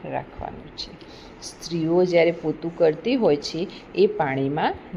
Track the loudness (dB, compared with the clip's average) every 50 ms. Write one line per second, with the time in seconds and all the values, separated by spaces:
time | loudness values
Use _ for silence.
0 | -10 -8 -6 -8 -8 -8 -10 -12 -10 -10 -10 -12 -16 -16 -14 -14 -14 -14 -14 -18
1 | -20 -20 -20 -20 -20 -20 -18 -16 -16 -16 -14 -14 -10 -6 -4 -2 0 2 4 4
2 | 4 6 6 6 6 4 2 0 -2 -4 -4 -4 -6 -6 0 2 4 4 4 2
3 | 0 0 0 2 4 2 2 2 -2 -4 -6 -6 -6 -8 -10 -14 -16 -4 2 2
4 | 2 4 2 0 -2 -2 -2 -2 -2 -2 -2 -2 -2 -2 -4 -6 -12 -12 -10